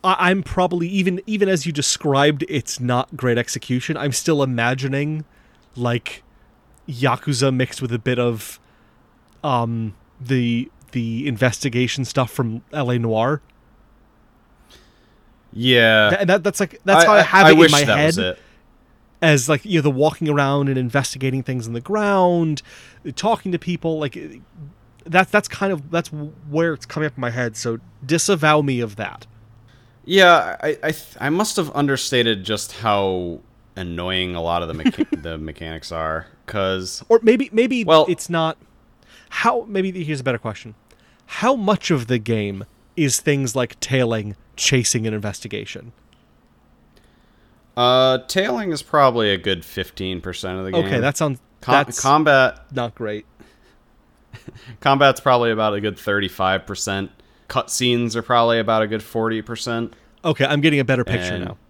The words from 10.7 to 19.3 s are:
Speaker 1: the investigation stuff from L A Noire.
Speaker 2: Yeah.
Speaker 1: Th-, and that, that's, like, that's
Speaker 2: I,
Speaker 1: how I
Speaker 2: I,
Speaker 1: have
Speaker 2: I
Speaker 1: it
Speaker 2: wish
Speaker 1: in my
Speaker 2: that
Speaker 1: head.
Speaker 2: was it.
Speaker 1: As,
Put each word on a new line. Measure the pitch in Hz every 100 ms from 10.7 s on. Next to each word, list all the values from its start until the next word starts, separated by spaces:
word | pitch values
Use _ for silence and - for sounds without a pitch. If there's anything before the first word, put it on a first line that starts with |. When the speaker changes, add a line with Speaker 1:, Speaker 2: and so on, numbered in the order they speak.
| _ -
Speaker 1:
the | 127 113 113 143
investigation | 113 127 - 139 120 127 -
stuff | 127 - 123
from | - 120 113 _
L | 151 123
A | 123
Noire. | 117 110 120 147 _ _ _ _ _ _ _ _ _ _ _ _ _ - _ _ _ _ _ _ _
Speaker 2:
Yeah. | - 123 123 113 110 107
Speaker 1:
Th-, | 196
and | 190
that, | 185
that's, | 185 -
like, | 202 -
that's | - 196 170
Speaker 2:
I, |
Speaker 1:
how |
I | 208
Speaker 2:
I, |
Speaker 1:
have | 165 190 160
Speaker 2:
I |
Speaker 1:
it | 160
Speaker 2:
wish | 160
Speaker 1:
in | 147
my | 139
Speaker 2:
that | 107
Speaker 1:
head. | 156
Speaker 2:
was | 165
it. | 92 90 _ _ _ _ _ _ _ _
Speaker 1:
As, | 165